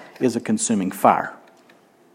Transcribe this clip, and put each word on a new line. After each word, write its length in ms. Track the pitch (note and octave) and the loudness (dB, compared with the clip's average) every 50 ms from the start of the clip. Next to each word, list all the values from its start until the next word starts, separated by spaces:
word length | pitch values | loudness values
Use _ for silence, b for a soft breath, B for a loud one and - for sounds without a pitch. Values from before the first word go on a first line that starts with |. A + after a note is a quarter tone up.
| b b b b | b b b b
is 160 | C3 B2+ A2 | -2 -2 -2
a 60 | A#2 | -2
consuming 500 | - - A2+ G#2+ - - A#2 G2+ F#2 F#2+ | -2 -2 -2 -2 0 -2 -2 -2 -2 -4
fire." 440 | - - - A#2+ F#2 - - - - - - - _ _ _ _ - _ _ _ _ _ _ _ _ | -6 2 4 4 4 4 0 -6 -10 -16 -20 -20 _ _ _ _ -20 _ _ _ _ _ _ _ _